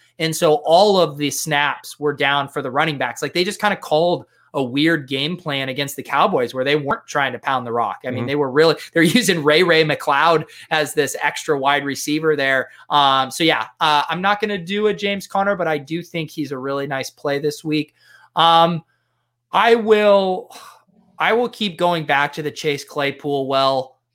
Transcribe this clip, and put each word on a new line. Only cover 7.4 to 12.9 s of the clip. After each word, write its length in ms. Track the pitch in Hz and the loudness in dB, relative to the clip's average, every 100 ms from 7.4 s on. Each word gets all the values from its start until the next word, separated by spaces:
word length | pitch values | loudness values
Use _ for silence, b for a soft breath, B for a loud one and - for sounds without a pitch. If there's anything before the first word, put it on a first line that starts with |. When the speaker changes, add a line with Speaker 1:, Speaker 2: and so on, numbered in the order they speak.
| 139 131 120 | -4 -4 -2
Speaker 1:
the 80 | |
rock. 280 | 120 107 - 131 | -2 -2 -4 -8
I 60 | |
mean, 80 | 113 | -6
Speaker 2:
Mm-hmm. 80 | 127 | -4
Speaker 1:
they 80 | 147 | -2
were 160 | 135 | 0
really, 240 | 139 160 156 B | 4 4 2 B
they're 80 | 170 | 2
<laughs> 0 | |
using 420 | 160 240 190 170 | 4 4 2 2
Ray 200 | 143 160 | 4 4
Ray 200 | 175 160 | 4 4
McCloud 640 | 156 139 151 139 160 160 156 B B | 2 0 0 2 4 2 -2 B B
as 240 | 156 143 | -2 0
this 220 | 151 139 - | -2 -2 -2
extra 340 | 143 - - 143 | -4 -4 -4 0
wide 280 | 135 143 139 | 2 0 -2
receiver 500 | 127 151 151 160 143 | -6 -4 -2 0 0
there. 340 | 135 131 - B B | 0 0 -2 B B